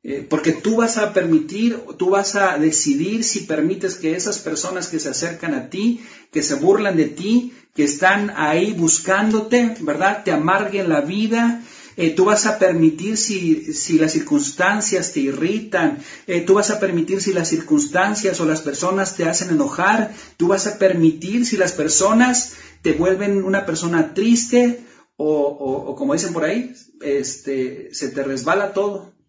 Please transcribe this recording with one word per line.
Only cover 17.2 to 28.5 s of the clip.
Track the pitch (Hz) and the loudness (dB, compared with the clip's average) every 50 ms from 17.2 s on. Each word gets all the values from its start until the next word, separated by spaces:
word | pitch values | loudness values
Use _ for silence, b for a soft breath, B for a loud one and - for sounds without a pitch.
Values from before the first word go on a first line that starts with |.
si | - 196 | -2 -2
las | 180 175 165 - | 0 0 0 0
circunstancias | 160 160 - - 311 294 - - - 190 190 208 208 208 - 190 175 175 | -2 -2 0 2 2 2 2 2 0 0 0 0 0 -2 -2 -2 -2 0
o | 170 | 0
las | 156 156 156 | 0 0 -2
personas | - 147 139 - 175 185 190 196 190 190 - | -4 -6 -6 -2 -2 -2 0 0 -2 -4 -4
te | - 170 | -2 -2
hacen | 160 160 - 185 180 | -2 0 -2 -2 0
enojar, | 165 147 143 147 - - 180 202 220 226 208 B B B B B B | 0 0 0 0 -2 0 2 2 2 2 0 B B B B B B
tú | - 165 175 | 0 2 2
vas | 196 190 - | 2 2 0
a | 208 202 - | -4 -2 2
permitir | 196 185 175 170 160 160 151 160 170 185 214 240 240 | 2 2 4 6 4 4 4 2 -6 -4 -2 0 0
si | - 220 | 0 2
las | 190 185 175 | 0 0 0
personas | - 151 151 160 160 - 190 202 220 233 247 254 240 247 - B B B B B B B | 0 -4 -2 0 2 2 4 4 6 6 4 4 4 0 -2 B B B B B B B
te | - 165 | 0 0
vuelven | 151 151 170 190 190 185 208 202 202 196 | 2 2 2 2 2 2 0 0 0 0
una | 185 190 196 196 190 | 0 0 0 0 0
persona | 175 160 160 170 170 170 165 156 - | -2 -4 -2 -2 0 2 2 0 0
triste | - 196 208 233 233 240 - - 247 240 247 240 240 B B B B B B B _ | 0 0 4 4 4 2 2 2 2 4 4 2 0 B B B B B B B _
o, | - 151 151 | -4 -2 0
o, | 151 147 143 143 143 139 139 131 135 - - - | 2 2 0 -2 -2 -4 -4 -4 -4 0 -2 -2
o | 139 | -2
como | 143 277 - | 0 0 0
dicen | 147 175 190 175 165 | 0 0 0 -2 -2
por | 165 151 | -2 -2
ahí, | 165 202 240 254 - - - - _ _ - | 0 0 -2 -4 -6 -12 -18 -20 _ _ -8
este, | - 147 139 139 127 - - - - 139 135 131 127 127 127 - - - - | -2 0 0 0 0 -4 -8 -8 -6 -4 -2 -2 -2 -4 -6 -12 -16 -14 -10
se | - 151 123 | -8 -8 -6
te | 117 143 | -4 -4
resbala | 135 135 135 127 120 151 | -4 -4 -4 -4 -2 0